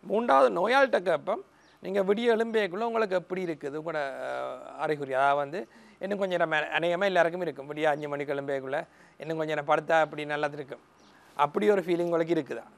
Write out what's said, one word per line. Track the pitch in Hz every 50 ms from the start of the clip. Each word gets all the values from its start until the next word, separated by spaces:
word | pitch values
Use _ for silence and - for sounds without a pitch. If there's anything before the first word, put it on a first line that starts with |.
மூன்றாவது | - 180 196 214 240 240 269 269 277 247 202 170 180 214
நோயாளிகிட்ட | 247 269 277 262 - 214
கேட்போம், | 175 190 170 147 139 - 202 370 392 _ _ _ _ _ _ _
நீங்க | - 175 190 202
விடிய | 190 185 208 202 240 240 226
எழும்பேக்குள்ள | 214 226 233 220 220 208 185 165 202
உங்களுக்கு | 233 233 226 226 226 196 180
எப்படி | 180 170 _ 185 185 185
இருக்குது | 170 160 139 143 143 139 156
உங்களோட, | 156 170 160 151 143 139 131 131
அஹ், | 131 131 131 131 131 131 131 127 135 - 135
அறிகுறி? | 135 147 156 156 139 143 135
அதாவது | 131 127 139 139 143
வந்து | 143 143 139 147 190 226 _ _ - - - - _
இன்னும் | - 196 202 190
கொஞ்சம் | 196 190 180 170 170 160
நேரம் | 156 156 151
மே-, | 151
அநேகமா | 156 151 160 175 175 170 196
எல்லாருக்கும் | 202 185 175 165 170 165 180
இருக்கும், | 180 165 135 135 135 143 151
விடிய | 151 156
அஞ்சு | 156 147 147 151 147
மணிக்கு | 143 143 143 139 143
எழும்பேக்குள்ள | 139 139 139 139 135 131 131 135 156 - _ _ _ - _ _ _
இன்னும் | 143 151 160
கொஞ்சம் | 160 160 156 156 147
நேரம் | 147
படுத்தா | 147 151 156 156 151 165 160
அப்படி | 156 151 151 151 151
நல்லது | 147 147 147 151 147 143
இருக்கும், | 147 143 131 131 120 _ _ _ _ - - _ - _ - -
அப்படி | - 147 147 147 196 202 208
ஒரு | 208 190
ஃபீலிங் | 170 175 175 170 175
உங்களுக்கு | 175 170 165 170 160 170
இருக்குதா? | 165 143 117 123 117 - - -